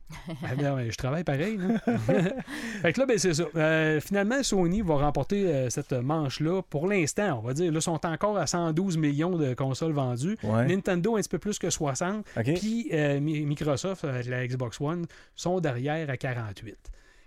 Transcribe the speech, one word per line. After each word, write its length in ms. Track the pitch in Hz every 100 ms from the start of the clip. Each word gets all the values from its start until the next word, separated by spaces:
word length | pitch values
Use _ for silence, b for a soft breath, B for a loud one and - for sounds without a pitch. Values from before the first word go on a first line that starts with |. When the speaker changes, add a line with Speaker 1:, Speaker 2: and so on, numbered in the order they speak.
| -
Speaker 1:
<laughs> 340 | - - 151
Ah, 120 | 165 131
non, 220 | 143 135
mais 120 | 117
je 80 | -
travaille 260 | 127 156
pareil, 340 | 170 139 190 220
là. 200 | 185 226
<laughs> 1040 | - 226 110 208 175 262 - 285 233 208
Fait 100 | 180
que 60 | 240
là, 60 | 262
ben, 140 | 214
c'est 160 | 185 151
ça. 80 | 160 165
Euh, 440 | 156 160 156 151
finalement, 420 | - 202 202 269
Sony 400 | 254 196 170 196
va 140 | 185 143
remporter, 500 | 147 143 135 202 190
euh, 240 | 139 127
cette 220 | 147 143
manche-là. 720 | 131 127 160 143 - 151 185
Pour 240 | - 151 180
l'instant, 500 | 202 147 - 208 123
on 80 | 113
va 80 |
dire, 180 | 135 180
là, 100 | 156
sont 220 | 170 160
encore 340 | 175 160 208 202
à 100 | 151
cent 260 | 175 170
douze 240 | 160 196 160
millions 400 | 151 143 170 175
de 160 | 139
consoles 400 | 123 135 131 165
vendues. 440 | 147 127 120 156 220
Speaker 2:
Ouais. 240 | 107 110 127
Speaker 1:
Nintendo, 500 | 190 208 180 196 226
un 40 |
petit 100 | -
peu 80 | 180
plus 200 | 208 208
que 100 | 185
soixante. 560 | - 151 127 180 214 - -
Speaker 2:
Ok. 160 | 117 180
Speaker 1:
Puis, 340 | 214 233 233
euh, 260 | 156 147 139
Mi-, 260 | 147 151 147
Microsoft, 600 | 147 156 135 185 190 147
avec 200 | 127 123
la 220 | 123 123
Xbox 340 | 127 123 -
One, 240 | 143 175 170 B B -
sont 240 | 170 185
derrière 500 | 160 120 135 156 151
à 80 | 131
quarante-huit. 640 | 135 123 110 98 110 - - - b b